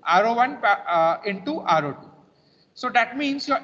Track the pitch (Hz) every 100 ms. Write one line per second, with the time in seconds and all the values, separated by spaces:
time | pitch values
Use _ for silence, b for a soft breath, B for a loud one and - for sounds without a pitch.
0 | - 180 220 233 254 269 214 202 - 170
1 | 165 165 208 190 185 311 - 160 147 131
2 | - - _ b b b b - 247 226
3 | 226 269 285 277 285 262